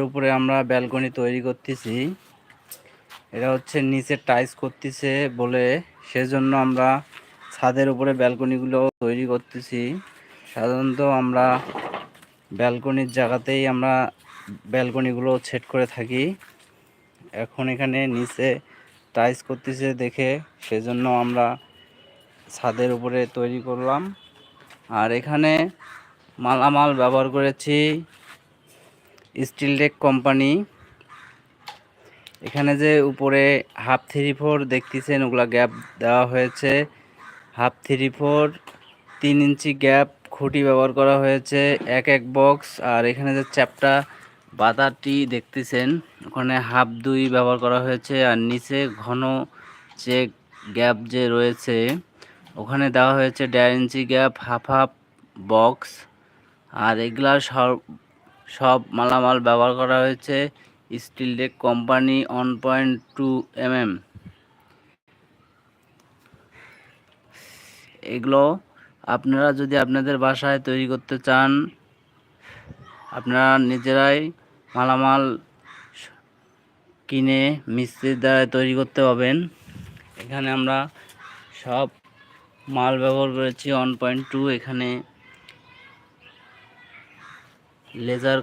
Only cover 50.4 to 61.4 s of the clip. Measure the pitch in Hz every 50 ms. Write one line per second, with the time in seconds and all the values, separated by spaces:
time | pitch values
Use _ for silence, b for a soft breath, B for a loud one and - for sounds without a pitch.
50.4 | _ _ _ - - 104 104 113 117 123 120 104 117 117 117 127 127 120 117 120
51.4 | 120 120 117 - - - 120 113 113 120 143 175 175 _ _ B B B B B
52.4 | B B B - 107 107 131 135 139 135 123 131 127 131 135 139 131 131 123 -
53.4 | 139 127 123 123 123 123 123 127 127 123 123 135 131 120 131 131 131 131 123 -
54.4 | - 123 120 117 - - 135 135 135 131 - _ _ _ _ _ _ _ _ 110
55.4 | 95 98 110 110 113 117 131 - - - - - - - b b b b b b
56.4 | b b b b b _ - - 107 110 113 107 117 120 113 117 139 139 139 143
57.4 | 135 - 117 131 123 127 127 - - - - - _ _ _ _ _ _ _ _
58.4 | _ - - - 131 131 127 127 117 - - 117 120 123 127 127 127 127 127 127
59.4 | 120 120 117 120 120 123 123 127 131 127 131 131 127 131 131 123 - - 143 135
60.4 | 139 147 b b b b b b b _ - 127 - - _ - 131 127 123 120